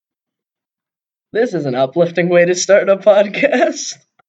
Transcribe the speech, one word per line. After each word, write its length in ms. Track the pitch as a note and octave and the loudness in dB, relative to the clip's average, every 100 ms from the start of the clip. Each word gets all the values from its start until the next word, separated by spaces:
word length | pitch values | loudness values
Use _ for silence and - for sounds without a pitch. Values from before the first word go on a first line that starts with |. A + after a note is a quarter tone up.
| _ _ _ _ _ _ _ _ _ _ _ _ _ | _ _ _ _ _ _ _ _ _ _ _ _ _
This 220 | G#3 A#3+ | -4 -4
is 120 | E3+ C#3 | -4 -4
an 100 | B2 | -2
uplifting 540 | C3+ E3+ E3+ E3+ F3 | -2 0 -2 -2 0
way 160 | F3 F3 | 2 2
to 100 | F3+ | 0
start 340 | - G#3 F#3 | 2 2 2
a 80 | G3 | 2
<laughs> 0 | |
podcast. 1000 | G#3+ G3+ G3+ - C4+ B3+ E4 - - - _ _ | 2 2 2 -2 -2 0 -2 -4 -12 -16 _ _